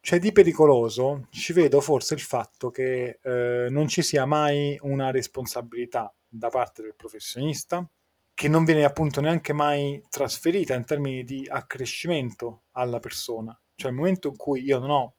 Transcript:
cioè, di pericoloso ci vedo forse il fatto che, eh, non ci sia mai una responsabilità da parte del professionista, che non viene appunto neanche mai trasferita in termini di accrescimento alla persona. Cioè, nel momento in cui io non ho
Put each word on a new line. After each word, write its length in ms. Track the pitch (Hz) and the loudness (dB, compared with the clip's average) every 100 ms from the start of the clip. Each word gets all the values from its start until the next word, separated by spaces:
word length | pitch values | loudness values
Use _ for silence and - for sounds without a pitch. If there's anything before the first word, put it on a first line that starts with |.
cioè, 180 | - 175 | 2 2
di 140 | 196 | 6
pericoloso 920 | 214 170 151 156 127 113 113 131 143 127 | 8 8 8 6 8 4 0 -2 -2 -10
ci 220 | - - | -10 0
vedo 300 | 170 156 139 | 4 6 4
forse 320 | 139 139 - | 4 0 0
il 60 | 147 | -6
fatto 500 | - 123 - _ 127 | -4 -4 -4 _ -10
che, 480 | 123 131 127 123 117 | -4 -4 -2 -4 -8
eh, 440 | 135 123 120 120 123 | -6 -2 0 -2 0
non 200 | 139 151 | 0 0
ci 120 | - | 0
sia 240 | 160 147 | 0 0
mai 540 | 135 151 151 143 143 143 | 2 2 2 0 -2 -4
una 300 | 143 139 135 | -4 -2 0
responsabilità 1000 | 131 131 - 120 120 117 117 120 123 107 _ _ | -2 -4 -10 -8 -10 -10 -10 -6 -6 -8 _ _
da 220 | 113 117 | -8 -4
parte 320 | 127 120 - | -2 -4 -6
del 140 | 110 - | -16 -16
professionista, 880 | 113 107 - 120 147 143 - 175 175 _ _ _ _ | -18 -14 -12 -6 -4 -6 -6 -6 -6 _ _ _ _
che 140 | - 147 | -4 2
non 160 | 160 | 4
viene 180 | 165 156 | 6 6
appunto 380 | 143 143 151 139 | 4 4 -2 0
neanche 320 | 147 170 - | 0 0 -2
mai 500 | 147 147 143 143 143 - | 0 0 0 -2 -6 -12
trasferita 680 | - 135 - 165 190 170 | -6 -4 -2 0 0 -2
in 120 | 127 117 | -4 -2
termini 360 | 147 139 131 | -4 -2 -6
di 240 | 123 135 135 | -8 -10 -8
accrescimento 1120 | 139 - 131 123 - 170 165 123 104 117 113 _ | -8 -8 -10 -8 -6 -4 -2 -4 -6 -10 -10 _
alla 260 | 123 123 120 | -4 -4 -4
persona. 580 | 117 - - 113 110 110 _ | -8 -10 -8 -8 -10 -14 _
Cioè, 160 | _ 135 | _ -6
nel 100 | 127 | -2
momento 280 | 170 185 147 | 0 0 -4
in 80 | 143 | -6
cui 260 | - 135 | -4 -4
io 160 | 135 131 | 0 -2
non 120 | 135 | 2
ho 240 | 143 120 | 0 0